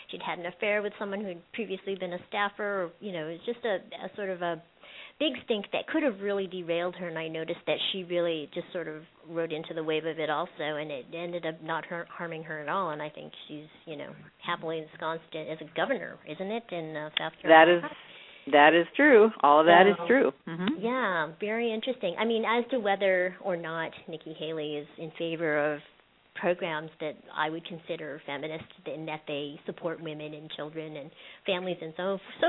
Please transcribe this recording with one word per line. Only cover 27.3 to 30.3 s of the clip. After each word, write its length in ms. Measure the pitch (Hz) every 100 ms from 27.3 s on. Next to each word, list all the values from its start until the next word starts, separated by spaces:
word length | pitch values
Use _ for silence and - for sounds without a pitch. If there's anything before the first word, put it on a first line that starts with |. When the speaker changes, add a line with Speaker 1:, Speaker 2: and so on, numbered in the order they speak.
| -
Speaker 1:
I 140 | 156
would 160 | 165 170
consider 560 | 170 - 165 156 143 -
feminist 380 | 143 156 160 - - -
and 200 | 147 160
that 100 | 156 -
they 320 | 143 143 151 -
support 360 | 175 175 160
women 320 | 160 151 151